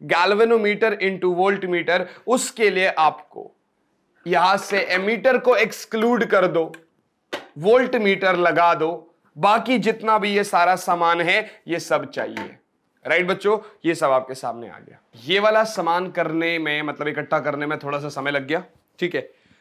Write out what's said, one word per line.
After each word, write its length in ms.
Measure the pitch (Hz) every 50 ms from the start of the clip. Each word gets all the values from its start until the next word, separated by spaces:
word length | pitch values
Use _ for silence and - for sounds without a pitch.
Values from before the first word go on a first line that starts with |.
| 147
galvanometer 920 | 147 170 165 180 190 208 202 226 233 233 226 208 208 208 208 226 220 208 - 180
into 320 | 190 190 185 185 180 180
voltmeter, 680 | 175 185 196 202 190 190 180 175 175 160 170 175 185 - - - - -
उसके 420 | - 240 220 - - - - 220 202
लिए 180 | 180 185 185
आपको 640 | 185 - - 156 151 151 - - _ - - - - _ _ _ _ _ _ _ _ _ _ _ _ _ _ -
यहां 300 | 170 175 170 170 185 196
से 220 | 196 196 - 208 196
एमीटर 580 | 180 - 180 190 190 208 233 208 - 262 262
को 180 | 254 - 254 240
एक्सक्लूड 680 | 202 226 208 - - - - - 226 220 233 247 208 226
कर 220 | - 214 196 180
दो, 280 | 175 156 165 160 165 - - - _ _ _ _ _ _ _ _ _ - - - - -
वोल्टमीटर 800 | 147 156 202 233 262 254 247 254 233 214 196 196 - 196 185 180
लगा 380 | 175 180 170 156 160 170 170 165
दो, 420 | 156 160 160 175 165 - _ _ _ _ _ -
बाकी 420 | 147 165 202 214 233 - 240 262 226
जितना 380 | 185 220 214 - 208 220 220
भी 180 | 214 196 208 202
ये 80 | 202 202
सारा 320 | 202 - 175 175 175 185
सामान 460 | 180 - 196 175 175 170 165 170 170
है 400 | 170 170 190 214 214 214 - - _
ये 120 | 156 165 170
सब 320 | 165 - 160 147 139 131
चाहिए, 460 | - 135 110 104 113 107 104 101 - - _ _ _ _ _ _ _ _ -
राइट 200 | 127 156 175 180
बच्चों? 320 | 180 190 190 - 202 214 202 208 - - _ -
ये 100 | 165 170
सब 160 | 160 156 139
आपके 240 | 131 131 131 - 131
सामने 340 | - - 120 113 117 117 101
आ 100 | 85 104
गया। 200 | - - - _ _ _ -
ये 240 | 117 113 139 185 202
वाला 240 | 208 214 220 220 220
सामान 480 | 220 - - 170 170 170 180 185 180
करने 480 | - 180 165 160 156 165 165 165 170 165
में, 220 | 160 151 147 151
मतलब 260 | 156 147 143 143 147
इकट्ठा 320 | 151 147 151 147 - 160 156
करने 260 | 127 147 156 143 147
में 140 | 147 156 147
थोड़ा 200 | 147 139 143 143
सा 100 | 143 147
समय 220 | 131 143 135 143
लग 160 | 143 139 135
गया, 160 | 131 156 175 185 - _ _ _ _ _ -
ठीक 160 | 180 170 -
है? 60 | 139 - - _ _ _ _ _ _